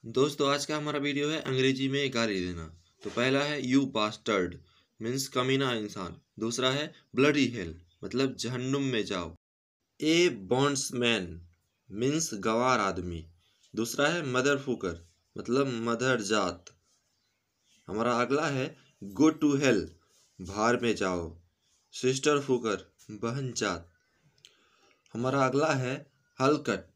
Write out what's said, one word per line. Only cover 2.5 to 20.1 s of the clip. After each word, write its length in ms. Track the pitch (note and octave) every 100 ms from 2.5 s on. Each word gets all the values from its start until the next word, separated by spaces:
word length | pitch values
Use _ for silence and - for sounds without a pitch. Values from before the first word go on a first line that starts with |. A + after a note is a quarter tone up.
| E2+ D#2+ E2 _ _
तो 60 | G#2
पहला 300 | A2+ B2+ C#3
है 180 | C#3+ D3
you 180 | B2+ C3+ C3+
bastard, 600 | A2+ G#2+ - - G2+ E2+ E2+ - _ _ _
मीन्स 280 | A2 C3+ C3+
कमीना 440 | C3 B2+ C3+ C3+
इंसान। 420 | A#2 G#2 G#2 F2+ - _ -
दूसरा 300 | A2 A#2 B2+
है 220 | C#3 D#3 - _ A#2+
bloody 300 | C#3+ D3 A#2+
hell, 180 | A2+ E2+ D#2+ _ _
मतलब 320 | F#2+ A#2+ C3+ -
जहन्नुम 480 | A2+ B2+ B2+ C#3
में 220 | C3+ A#2+ F#2+
जाओ। 280 | F#2+ E2 E2+ _ _ _ _ _ _
ए 300 | D3+ E3 F3
बॉन्ड्समैन, 1120 | A2+ F#2+ B2+ C#3+ C#3 - B2 A#2+ A2+ F2 E2 F2 _ _ _ _
मीन्स 400 | F#2+ C3 E3 E3+
गवार 460 | G#2 A2 A2+ B2+ B2
आदमी। 460 | G2 F2+ F2 E2+ E2 _ _ _ _ G#2+
दूसरा 320 | A2+ - C#3+
है 180 | F3 C#3+
मदरफुकर, 800 | B2 C3 C#3 C3 A#2 F#2 E2+ - _ _ -
मतलब 360 | G2+ B2+ C#3 A#2 A#2
मदर 320 | A2+ C3 A#2+
जात। 520 | G2 G#2+ F2+ E2+ - _ _ _ _ _ _ _ _ _ _ _ -
हमारा 260 | G2+ A#2+ A#2+
अगला 260 | A#2+ C#3 D#3+
है 280 | C#3 C#3+ - _ _
go 320 | G2 - D#3 D#3
to 100 | D3+ C#3
hell, 280 | C#3 G#2+ - - _